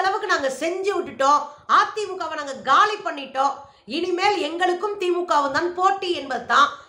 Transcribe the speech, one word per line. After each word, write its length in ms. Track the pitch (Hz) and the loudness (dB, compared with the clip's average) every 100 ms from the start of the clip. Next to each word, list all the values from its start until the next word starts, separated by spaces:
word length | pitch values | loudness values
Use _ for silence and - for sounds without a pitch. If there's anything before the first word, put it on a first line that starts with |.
அளவுக்கு 260 | 381 415 381 | 0 0 0
நாங்க 160 | 330 269 262 | 0 0 -2
செஞ்சு 320 | 330 370 392 370 | -4 -2 -2 -2
விட்டுட்டோம், 440 | - - 269 294 294 - - 294 | -4 0 2 2 0 -10 2 2
அதிமுகவை 560 | 415 427 392 370 320 311 | 2 -2 -6 -6 -8 -8
நாங்க 140 | 285 233 226 | -8 -4 2
காலி 280 | 294 415 415 339 | 4 4 0 -6
பண்ணிட்டோம், 500 | 294 269 262 277 - - _ - | -8 -6 -2 -2 -2 -14 _ -8
இனிமேல் 520 | 294 359 349 403 392 294 | -4 -2 2 2 2 -2
எங்களுக்கும் 520 | 339 359 349 415 403 | 0 0 0 -2 -2
திமுகவும் 540 | 359 349 349 302 277 285 | 0 0 2 2 2 0
தான் 160 | 349 | -2
போட்டி" 380 | 359 381 392 370 311 | 2 2 2 -2 -4
என்பது 260 | 269 240 240 | -4 -6 2
தான் 240 | 240 285 - | 4 4 0